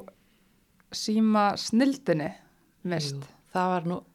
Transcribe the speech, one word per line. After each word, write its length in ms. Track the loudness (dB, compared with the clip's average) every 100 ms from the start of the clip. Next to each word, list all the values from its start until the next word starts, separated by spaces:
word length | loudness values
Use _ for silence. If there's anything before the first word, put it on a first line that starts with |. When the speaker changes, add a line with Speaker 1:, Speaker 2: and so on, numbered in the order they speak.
| -4 _ _ _ _ _ _ _ _
Speaker 1:
Síma 600 | -10 -2 2 4 4 2 0
snilldinni, 720 | 0 2 2 0 0 0 -2 -10 _ _ _ _ -4
Mist? 300 | -4 -4 -8
Speaker 2:
Jú, 120 | -14 -20 _
það 140 | -4 0
var 100 | -2
nú, 120 | -2 -6 -8